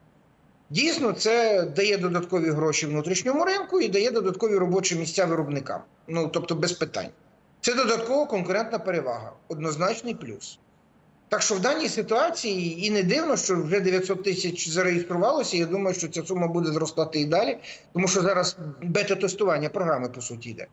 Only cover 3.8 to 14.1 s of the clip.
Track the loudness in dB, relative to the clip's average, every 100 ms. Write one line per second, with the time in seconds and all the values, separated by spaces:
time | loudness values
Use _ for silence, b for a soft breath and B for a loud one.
3.8 | 2 2 2 2 0 0 2 2 2 2
4.8 | 2 0 -2 0 2 2 -2 -4 -6 -10
5.8 | -12 _ -6 -4 -2 -2 -2 -2 0 -2
6.8 | -4 -6 -8 -12 _ _ _ _ -2 2
7.8 | 2 2 2 0 2 0 0 0 0 -4
8.8 | -2 -2 -2 -6 -8 -14 -12 -6 -4 0
9.8 | 0 -2 -6 -8 -10 -12 -14 -18 _ _
10.8 | _ _ _ _ -4 0 2 2 2 2
11.8 | 0 -2 2 2 2 0 -2 -2 -2 -2
12.8 | 0 2 2 2 2 0 0 0 2 2
13.8 | 2 2 0